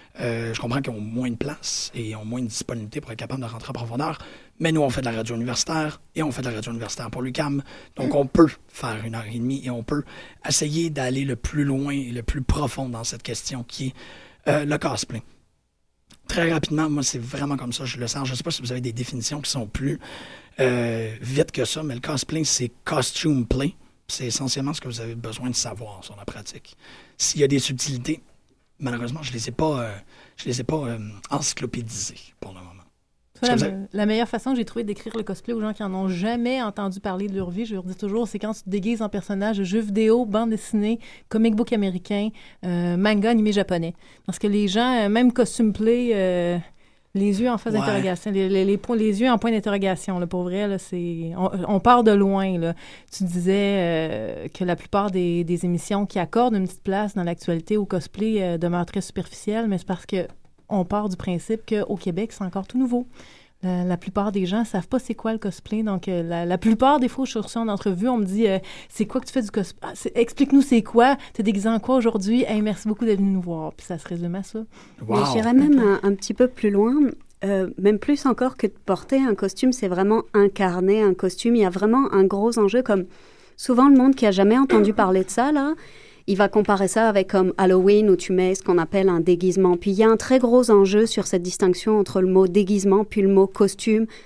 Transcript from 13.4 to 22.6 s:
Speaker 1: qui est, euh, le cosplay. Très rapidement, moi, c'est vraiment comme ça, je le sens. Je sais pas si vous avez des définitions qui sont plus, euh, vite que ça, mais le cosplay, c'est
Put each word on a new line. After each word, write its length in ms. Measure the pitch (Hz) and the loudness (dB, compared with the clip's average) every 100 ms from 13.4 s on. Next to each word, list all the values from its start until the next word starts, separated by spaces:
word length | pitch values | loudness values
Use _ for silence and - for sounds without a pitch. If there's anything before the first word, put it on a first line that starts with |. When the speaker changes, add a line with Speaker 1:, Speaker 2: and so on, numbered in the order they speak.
| - 131 | -8 -10
Speaker 1:
qui 260 | 117 - 131 | -12 -8 -8
est, 640 | - - - - _ - | -8 -20 -20 -20 _ 0
euh, 140 | 151 | 0
le 140 | 147 147 | 0 -2
cosplay. 440 | 156 110 - 110 - _ _ _ _ _ _ _ _ _ - | -2 -4 -8 -10 -12 _ _ _ _ _ _ _ _ _ -6
Très 240 | - 165 | -2 0
rapidement, 380 | 160 - 156 156 | 0 -2 -2 0
moi, 140 | 147 | -2
c'est 180 | 127 123 | -4 -6
vraiment 380 | 117 139 143 135 | -8 -6 -6 -4
comme 160 | 123 | -6
ça, 100 | 117 | -8
je 140 | 127 123 | -8 -8
le 80 | 120 | -8
sens. 200 | 143 131 | -6 -6
Je 80 | |
sais 80 | 127 | -6
pas 80 | 170 | -6
si 120 | 156 | -6
vous 100 | 123 | -6
avez 80 | 127 | -6
des 140 | 123 | -6
définitions 480 | 117 123 127 - 143 | -6 -8 -6 -6 -6
qui 80 | - | -6
sont 160 | 131 104 | -6 -6
plus, 340 | - 139 151 - - - - - - | -6 -4 -6 -10 -18 -18 -20 -18 -2
euh, 540 | 131 123 117 113 110 110 | 0 0 -2 -4 -6 -8
vite 320 | 117 135 - | -6 -2 -2
que 140 | - 120 | -2 -4
ça, 160 | 156 | -4
mais 120 | 156 | -6
le 60 | 120 | -8
cosplay, 420 | - 143 - 156 | -6 -6 -4 -4
c'est 280 | 151 - | -2 -2